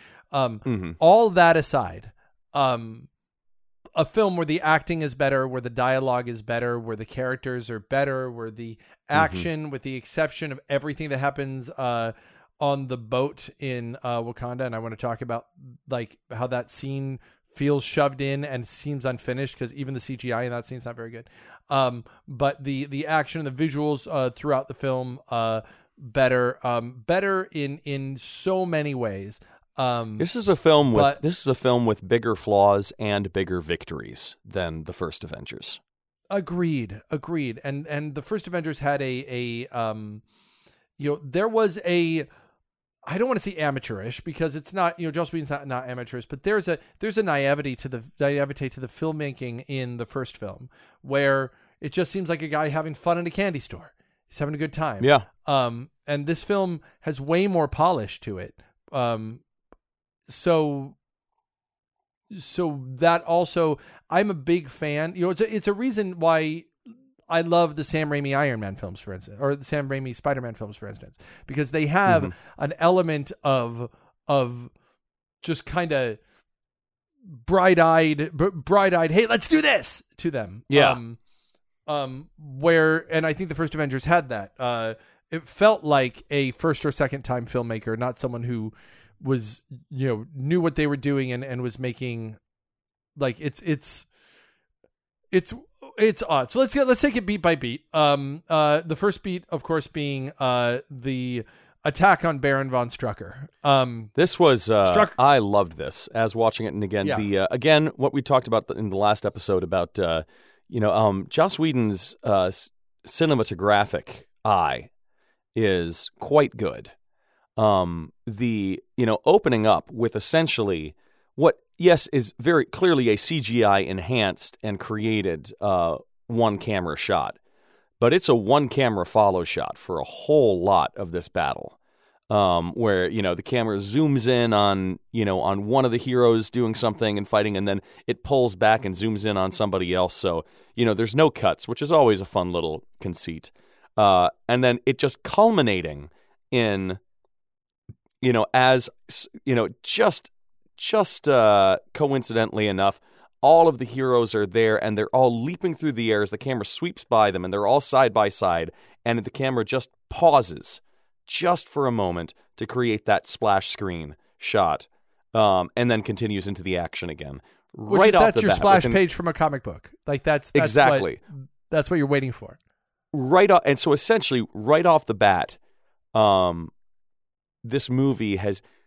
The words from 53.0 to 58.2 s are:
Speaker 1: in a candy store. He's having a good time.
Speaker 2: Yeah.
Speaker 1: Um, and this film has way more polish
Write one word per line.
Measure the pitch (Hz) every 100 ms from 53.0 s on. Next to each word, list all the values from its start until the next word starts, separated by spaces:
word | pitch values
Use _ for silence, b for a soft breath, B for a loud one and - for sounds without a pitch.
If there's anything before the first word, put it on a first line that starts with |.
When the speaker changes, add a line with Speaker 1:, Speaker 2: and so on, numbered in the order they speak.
| - 170
Speaker 1:
in | 170
a |
candy | 165 196 151
store. | - - - _ _ _ _
He's | -
having | 147 151
a |
good | 151
time. | 147 156 104
Speaker 2:
Yeah. | 127 143 - _ -
Speaker 1:
Um, | 139 123 117 - _ -
and | 147 143
this | 165
film | - 202 190 165 b b
has | - 135
way | 139 170 202
more | 180 147
polish | - 165 165 101 -